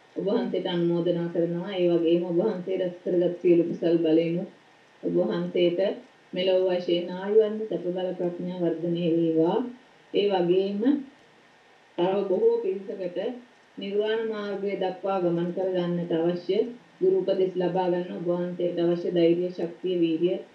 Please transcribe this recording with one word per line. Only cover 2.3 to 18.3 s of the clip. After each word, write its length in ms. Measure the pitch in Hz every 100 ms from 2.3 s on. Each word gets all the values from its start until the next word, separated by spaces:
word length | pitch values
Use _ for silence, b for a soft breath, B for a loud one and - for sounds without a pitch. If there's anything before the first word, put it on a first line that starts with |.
| 170
වහන්සේ 400 | 214 185 190 185
රැස් 180 | 180 -
කරගත් 340 | - 175 175 -
සියලු 240 | 180 170
කුසල් 320 | 147 - 165 165
බලයෙන් 400 | 160 160 170 175 202 - _ _ _ _
ඔබ 100 | 180 170
වහන්සේට 640 | 175 175 180 180 175 175 202 247 - _ _
මෙලොව 320 | 180 185 185 185
වශයෙන් 420 | 180 180 175 180
ආයුවන්ත 520 | 180 196 220 208 220
සැප 220 | 220 175
බල 260 | 180 185 185
ප්‍රඥා 480 | 180 175 - 180 180
වර්ධනය 440 | 170 160 175 170 170
වේවා. 460 | 170 165 160 165 220 247 - - - _
ඒ 120 | 190 202
වගේම 540 | 185 175 185 196 202 247 294 - - - _ _ _ _ _ _ -
තව 160 | 180 196 190
බොහෝ 300 | 190 226 -
පිරිසකට 600 | 185 196 214 196 180 170 226 247 - _ _ -
නිර්වාණ 440 | 196 202 214 226 220
මාර්ගය 460 | 214 208 190 196 185
දක්වා 380 | 185 180 196 190
ගමන් 280 | 175 170 175
කර 160 | 185 185
ගන්නට 400 | 185 175 175 -
අවශ්‍ය 460 | 165 170 175 - 208 247 - - -
ගුරු 220 | 185 190
උපදෙස් 360 | 185 185 180 180
ලබා 320 | 180 180 180
ගන්න 220 | 180 180
ඔබ 140 | 196
වහන්සේට 500 | 175